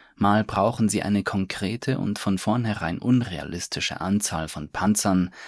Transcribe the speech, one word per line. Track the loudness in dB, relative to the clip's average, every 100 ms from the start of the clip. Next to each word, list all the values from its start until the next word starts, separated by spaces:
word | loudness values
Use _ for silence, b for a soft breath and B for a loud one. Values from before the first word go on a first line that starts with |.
| B B
Mal | 4 4
brauchen | 2 2 2 4 2
sie | 2
eine | 0 0
konkrete | 0 -2 -2 -2 -4 -4 -2 -2
und | -2 -2
von | -2 0
vornherein | 0 0 0 -2 -4 -2
unrealistische | 2 2 2 -6 -6 -8 -6 -6 -6 -4
Anzahl | 0 0 0 -2 -4
von | -6 -8
Panzern, | -2 2 2 4 2 2 B